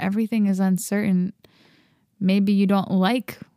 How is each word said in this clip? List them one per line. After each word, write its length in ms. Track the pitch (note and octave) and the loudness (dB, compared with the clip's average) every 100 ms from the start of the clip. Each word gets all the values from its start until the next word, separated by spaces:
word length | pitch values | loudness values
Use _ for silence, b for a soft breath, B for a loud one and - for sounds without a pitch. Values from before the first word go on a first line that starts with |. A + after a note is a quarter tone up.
everything 440 | F#3+ G3+ A3 A3+ G3+ | -2 -2 -2 0 0
is 120 | F#3+ | 2
uncertain. 720 | F#3+ F#3 - G3+ G#3 F3+ F#3 - b b b b b b b - | 0 0 -2 -2 0 0 -2 -8 b b b b b b b -4
Maybe 340 | F#3 G3 G3 | 0 2 2
you 140 | G3 G3 | 2 2
don't 240 | G3+ - | 2 0
like 480 | F#3+ F#3 B3 - - - | 0 0 -2 -6 -16 -20